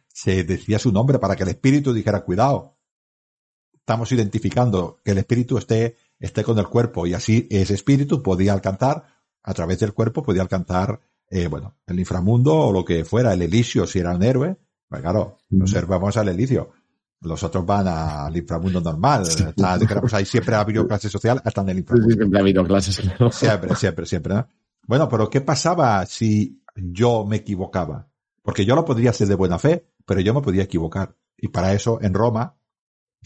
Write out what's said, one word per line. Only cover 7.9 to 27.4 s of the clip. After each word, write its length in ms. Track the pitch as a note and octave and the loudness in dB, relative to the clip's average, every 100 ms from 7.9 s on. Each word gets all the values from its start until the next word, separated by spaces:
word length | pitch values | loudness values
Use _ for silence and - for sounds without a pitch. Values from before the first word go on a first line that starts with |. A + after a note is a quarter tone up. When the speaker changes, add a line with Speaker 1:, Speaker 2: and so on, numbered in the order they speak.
| C#3 C#3 D#3+ | 2 2 -2
Speaker 1:
podía 320 | G2 F#2 G2 | 0 0 2
alcanzar, 520 | G2 F#2+ F#2+ B2+ D#3 - _ _ _ | 0 -2 -2 -2 -2 -8 _ _ _
a 100 | - | -10
través 260 | F#2+ E2 F#2 | -6 -4 -2
del 140 | G#2+ | -2
cuerpo, 300 | - A2+ C3+ | -2 -2 -2
podía 180 | C3+ F#2 | -2 0
alcanzar, 580 | F2+ F#2 F2 F2+ G2 A2 _ _ _ | 0 -2 -2 -2 -2 -4 _ _ _
eh, 180 | F#2+ E2+ | -4 -4
bueno, 300 | D2 F#2 - - | -6 -10 -16 -6
el 140 | F2+ | -4
inframundo 540 | F#2 F2+ F#2 A#2+ C3 D#3 | -4 -2 2 2 4 2
o 160 | C3+ | 2
lo 100 | F#2+ | 0
que 220 | F2 E2 D#2+ | 0 -2 0
fuera, 280 | A2 B2 | 0 2
el 80 | F#2 | 2
Elísio, 460 | E2+ G#2+ A#2+ A#2+ F2 | 2 2 2 0 -2
si 120 | F#2+ | -2
era 140 | F2 F2 | -2 0
un 80 | |
héroe. 340 | A2 C3 D#3 F#3+ _ _ _ | 2 2 -2 -6 _ _ _
Pues 120 | D2 | -8
claro, 360 | D#3+ A2 E2 - - | -2 -2 -2 -8 -2
Speaker 2:
Ujú. 120 | F#2+ | 2
Speaker 1:
los 120 | F#2 | 2
héroes 140 | F#2 E2+ | 0 0
vamos 280 | F#2 G2+ G#2 | -2 0 0
al 100 | G#2 | -2
Elísio. 420 | F2 C3 G#2 - _ _ _ _ _ | -2 -2 -2 -4 _ _ _ _ _
Los 220 | E2 D#2 | -10 -6
otros 220 | - G2 F2+ | -4 -4 0
van 220 | G2+ F#2+ | 0 0
a-, 380 | D#2+ D#2+ D2+ D2 | -2 -4 -6 -6
al 100 | E2+ | -6
inframundo 460 | - E2 F#2 F2+ | -6 -4 -2 -2
normal. 440 | E2 D#2 B2 C3+ F2 | -2 -2 0 0 0
Speaker 2:
Sí. 180 | E2 | -2
Speaker 1:
Está, 340 | E2 - F#2+ F2+ | -2 0 0 2
dijéramos, 360 | A2+ G2+ A#2 | 2 2 2
ahí 120 | G#2 G2 | 0 0
siempre 300 | A#2 A2 G#2+ | 0 2 2
ha 60 | |
habido 240 | G#2 G#2+ G2 | 2 0 0
clase 220 | G#2 G#2+ | -2 -4
social, 320 | G2 A2+ C3 A2 | -2 0 0 0
hasta 160 | - | -2
en 80 | G2 | -2
el 60 | F#2 | -2
Speaker 2:
Sí, 20 | |
Speaker 1:
inframundo. 280 | - A#2+ A2 | 2 4 4
Speaker 2:
sí, 60 | A2 | 4
siempre 220 | G#2 G2+ | 4 4
ha 20 | |
habido 240 | G2 F#2+ F2 | 4 4 4
clases, 340 | G2 F#2 - | 2 0 -2
claro. 320 | F#2+ - A#2 | -2 2 0
Speaker 1:
Siempre, 440 | - A#2 G#2 F2+ - | 2 2 2 0 -2
siempre, 300 | G2 E2+ E2 | -2 -2 -4
siempre, 280 | F2+ D#2 G2+ | -4 -2 -2
¿no? 120 | B2 _ _ _ - | -4 _ _ _ -2
Bueno, 220 | B2+ C#3+ | 0 2
pero 200 | A2 G#2+ | 2 0
¿qué 120 | C#3 | 0
pasaba 640 | C3+ C#3+ E3 F3 C3 G2+ F2+ | 0 0 0 2 2 2 -2
si 560 | - A2 G#2+ G#2 - _ - | -2 0 2 0 -6 _ -12
yo 500 | F2+ F2 A#2+ A2+ G#2 | -8 0 2 2 0
me 120 | |
equivocaba? 720 | G#2+ | -4